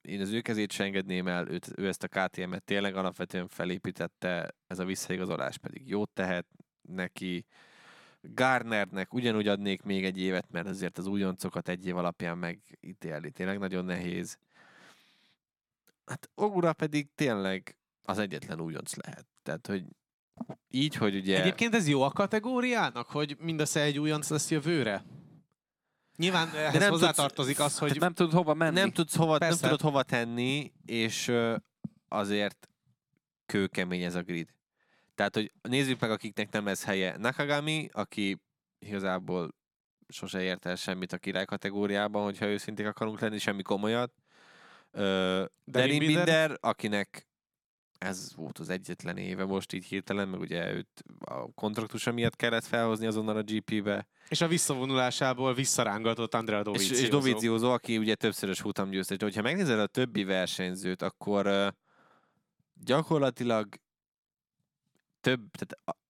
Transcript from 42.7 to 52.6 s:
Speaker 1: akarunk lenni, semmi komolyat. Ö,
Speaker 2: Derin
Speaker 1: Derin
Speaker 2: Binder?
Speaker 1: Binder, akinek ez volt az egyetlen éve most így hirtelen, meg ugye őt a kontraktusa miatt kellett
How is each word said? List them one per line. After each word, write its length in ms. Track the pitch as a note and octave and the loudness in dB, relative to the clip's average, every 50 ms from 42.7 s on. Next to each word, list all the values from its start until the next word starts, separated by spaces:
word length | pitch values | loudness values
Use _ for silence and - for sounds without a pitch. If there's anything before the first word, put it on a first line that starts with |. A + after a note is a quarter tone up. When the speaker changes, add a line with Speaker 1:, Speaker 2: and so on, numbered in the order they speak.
| A2 G#2 G#2 | -8 -6 -6
Speaker 1:
akarunk 320 | G#2+ G#2 - A2+ A2 G#2+ G2+ | -6 -4 -4 -4 -4 -2 -2
lenni, 180 | A#2 G#2+ G#2+ | -2 -2 -2
semmi 240 | G#2 - A2+ G2+ G2 | -2 -2 -2 -2 -2
komolyat. 520 | F#2 - G#2 G2 G#2 G#2+ A2+ A#2+ B2 A#2+ _ _ _ _ _ - - - - - - - - - _ _ | -2 -2 0 0 2 0 2 0 0 -2 _ _ _ _ _ -20 -20 -20 -20 -20 -20 -20 -20 -20 _ _
Ö, 100 | - - | -4 0
Speaker 2:
Derin 460 | G2+ G2 F#2+ F#2+ F#2 F#2 F#2 F#2+ F#2+ - _ _ _ | 0 2 2 4 2 2 2 0 -2 -4 _ _ _
Speaker 1:
Derin 340 | - C3 B2+ B2+ C3+ C#3+ D3 | -2 2 2 4 4 4 4
Speaker 2:
Binder? 260 | D#3 D#3 D3+ E3+ F3 | 4 4 4 4 6
Speaker 1:
Binder, 320 | E3 D#3+ D#3 D#3+ D#3 C3+ - | 6 6 6 4 2 0 0
akinek 680 | - A2+ G#2 - - G#2+ G#2 G2+ G2 _ - - - _ _ _ _ _ _ _ _ _ _ _ _ _ _ | 0 0 0 0 -2 0 0 0 -2 _ -8 -20 -20 _ _ _ _ _ _ _ _ _ _ _ _ _ _
ez 380 | _ F2+ F#2+ F#2+ F#2 - - - | _ -6 -6 -6 -6 -10 -14 -12
volt 240 | - D#2+ C#2 - - | -12 -12 -12 -10 -10
az 100 | E2+ D#2+ | -6 -6
egyetlen 480 | F#2 F#2 F#2+ - F2+ - - E2+ F2+ | -6 -6 -4 -8 -12 -8 -8 -8 -6
éve 280 | F#2+ F#2+ F#2+ F#2+ F#2 F#2+ | -6 -6 -6 -4 -4 -2
most 280 | F#2+ F#2+ F#2+ F#2 - - | -2 -2 -2 -2 -4 -8
így 120 | F#2+ F#2 | -8 -8
hirtelen, 420 | - F#2+ G2 - - G2 G2+ G2 | -6 -6 -8 -4 -2 -2 -2 -2
meg 120 | F#2+ F#2 F2+ | -4 -4 -6
ugye 340 | F#2 F2 E2 E2+ E2+ - - | -6 -4 -4 -4 -2 -2 -4
őt 300 | G2 - _ _ - - - - - | -6 -8 _ _ -20 -20 -20 -16 -16
a 320 | - - B1 C2 A#1+ - | -12 -10 -8 -8 -8 -10
kontraktusa 600 | - - - G#2+ G#2+ A#2 A2 G#2+ - A2 - B2 | -8 -4 -4 -4 -2 -4 -6 -6 -6 -2 -2 -2
miatt 240 | A#2 A#2+ A#2 A#2 - | 0 2 2 0 0
kellett 300 | - - A#2+ A#2 A2+ | 0 0 2 2 0